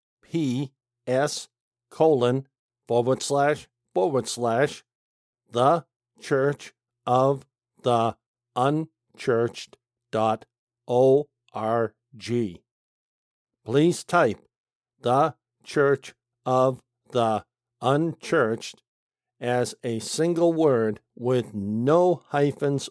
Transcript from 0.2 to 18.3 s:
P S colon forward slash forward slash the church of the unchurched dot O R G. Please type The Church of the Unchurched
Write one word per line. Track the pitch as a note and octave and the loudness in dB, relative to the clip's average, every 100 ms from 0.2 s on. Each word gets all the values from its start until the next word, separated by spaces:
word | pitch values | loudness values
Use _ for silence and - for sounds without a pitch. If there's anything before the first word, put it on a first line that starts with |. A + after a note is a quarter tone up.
P | _ E3+ C#3+ B2 C#3 _ _ _ - | _ -4 -2 -4 -6 _ _ _ -4
S | B2+ D3 - - _ _ _ _ | -2 -2 -4 -14 _ _ _ _
colon | - D#3+ C#3+ B2 C3 C3+ _ _ _ - | 0 2 4 2 0 -4 _ _ _ -4
forward | A#2 A#2+ C3 | 0 0 -2
slash | - C#3+ C#3+ D3+ - _ _ | -2 0 0 -2 -8 _ _
forward | - F#3 C3+ G#2 | -2 0 -2 -4
slash | - A#2+ A2+ D3+ - - _ _ _ _ _ _ | -4 -2 0 -2 -4 -20 _ _ _ _ _ _
the | A#2+ C3 E3+ - _ _ _ | 0 2 2 -2 _ _ _
church | - C#3 C#3 C#3+ - _ _ _ - | -4 0 0 -2 -10 _ _ _ -2
of | B2 C3+ C#3 - _ _ _ | 2 2 0 -8 _ _ _
the | B2+ A#2+ A2+ - _ _ _ - | 0 0 0 -4 _ _ _ -2
unchurched | C3 D3+ D#3+ _ _ - - A#2 A#2 - - - _ _ _ | 0 -2 -6 _ _ -8 0 0 0 -4 -20 -20 _ _ _
dot | A2 A2 A2 - _ _ _ - | -2 0 -2 -8 _ _ _ -2
O | B2 C3 C3+ D3 _ _ | 2 4 4 0 _ _
R | G#2 A2 A#2 A2 - _ A2+ | -6 -2 0 -2 -6 _ -16
G. | G2 A#2+ A2 E2+ _ _ _ _ _ _ _ _ _ _ | -6 -4 -4 -8 _ _ _ _ _ _ _ _ _ _
Please | - B2+ E3 E3+ | -2 2 2 0
type | - F3 C3+ G2 _ _ _ _ _ _ | -2 0 0 -2 _ _ _ _ _ _
The | A#2+ C3 D#3 - _ _ | -2 0 0 -4 _ _
Church | - - C#3 C#3 - - _ _ - | -6 0 0 0 -6 -20 _ _ -2
of | C3 C3 C3 _ _ _ | 0 0 -2 _ _ _
the | B2 A2+ G#2+ - _ _ _ | -2 0 -2 -6 _ _ _
Unchurched | B2 C#3+ E3 - - | -2 0 -2 -6 -2